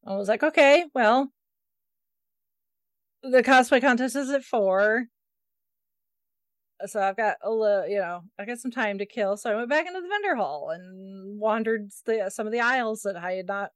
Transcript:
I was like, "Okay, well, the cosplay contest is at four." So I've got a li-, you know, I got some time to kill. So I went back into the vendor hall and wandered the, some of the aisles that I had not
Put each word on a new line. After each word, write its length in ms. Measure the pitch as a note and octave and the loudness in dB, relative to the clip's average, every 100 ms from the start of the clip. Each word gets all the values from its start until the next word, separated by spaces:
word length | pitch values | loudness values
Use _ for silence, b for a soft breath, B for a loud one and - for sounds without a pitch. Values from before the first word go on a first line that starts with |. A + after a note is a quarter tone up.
| - | -8
I 80 | |
was 140 | G3 G3+ | -6 -2
like, 140 | A3 | 0
"Okay, 420 | D4+ D#4+ C#4 D4 E4+ | 2 4 6 6 2
well, 380 | C4 G#3+ B3+ C4+ _ _ _ _ _ _ _ _ _ _ _ _ _ _ _ _ _ _ _ | 2 4 4 0 _ _ _ _ _ _ _ _ _ _ _ _ _ _ _ _ _ _ _
the 200 | C4+ B3+ | 2 4
cosplay 380 | B3+ C4 B3 C4 | 6 6 6 4
contest 340 | C4+ A#3+ B3+ C4+ | 4 2 0 -4
is 140 | C4 | -2
at 140 | C#4 | -4
four." 640 | - A#3 G3 F#3+ G#3 A3 A#3+ _ _ _ _ _ _ _ _ _ _ _ _ _ _ _ _ _ | 0 0 2 4 2 2 -4 _ _ _ _ _ _ _ _ _ _ _ _ _ _ _ _ _
So 160 | G3 G#3+ | -8 -2
I've 160 | G3 F#3+ | -2 0
got 220 | A3 - | -2 -2
a 80 | G3+ | -4
li-, 420 | A3 G#3+ G3+ E3 | 0 2 2 0
you 60 | G3+ | -2
know, 200 | F3 F3 F3 - | -4 -8 -14 -14
I 60 | |
got 140 | G3+ A#3+ | -12 -8
some 120 | C4 | -8
time 280 | A#3+ G#3+ G3 | -4 -4 -2
to 80 | G3+ | -6
kill. 320 | - G3 G3+ | -4 -2 -2
So 120 | A#3+ | -2
I 60 | G#3+ | -4
went 140 | A#3+ | 0
back 160 | D4+ D#4+ | -2 -2
into 120 | F#4 | -8
the 100 | F4 | -6
vendor 280 | G#4 G4+ C#4 | -4 -2 -2
hall 320 | E3+ D3 - | -2 -4 -8
and 720 | E3 F3+ F#3 F#3+ G3 F#3+ G#3 | -10 -12 -20 -18 -16 -16 -4
wandered 480 | G#3+ A3 A3+ A3+ G3+ - | 0 0 0 -2 -4 -12
the, 260 | - A3 G3 | -4 -2 -2
some 160 | - G#3+ | -6 -6
of 60 | |
the 80 | A#3 | -2
aisles 400 | A#3 C4 A3+ A3 | 0 0 -2 -4
that 140 | G3+ F3+ | -6 -6
I 160 | F3 | -6
had 140 | F#3 F#3 | -8 -6
not 240 | G3 G3+ | -6 -8